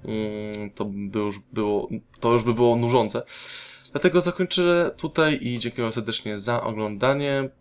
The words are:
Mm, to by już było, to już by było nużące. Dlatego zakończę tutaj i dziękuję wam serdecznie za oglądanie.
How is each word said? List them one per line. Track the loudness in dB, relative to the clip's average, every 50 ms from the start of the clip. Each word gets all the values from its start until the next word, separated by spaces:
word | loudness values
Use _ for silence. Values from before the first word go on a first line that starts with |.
| -6
Mm, | -4 -4 -2 -2 -4 -4 -6 -8 -8 -8 -8 -8 -10
to | -6 -6 -6
by | -6 -4 -6 -6 -4 -2 -2
już | -2 -2 -4 -8 -14 _
było, | -4 -2 0 2 0 0 -2 -2 -8 -10 -10 _ _ -2
to | 2 4
już | 4 4 4
by | 2 4
było | 4 6 6 6
nużące. | 4 2 4 4 4 2 2 -2 -6 -6 -6 -16 -16 -14 -14 -12 -12 -14 -16 -18 -20 -20 -8
Dlatego | -8 2 2 4 4 4
zakończę | 2 2 -2 -2 -2 -2 0 2 4 4 4 4 2 0 -2
tutaj | -6 -10 -4 2 2 4 4 2 0
i | -2 -4 -4 -4
dziękuję | -4 -6 -4 -2
wam | -2 -2
serdecznie | -2 -4 -4 -4 -6 -4 -4 -6 -6 -4
za | -2 -2 -2 0
oglądanie. | -2 -4 -4 -2 -4 -4 -2 0 2 2 2 2 0 0 0 -2 -2 -4 -8 _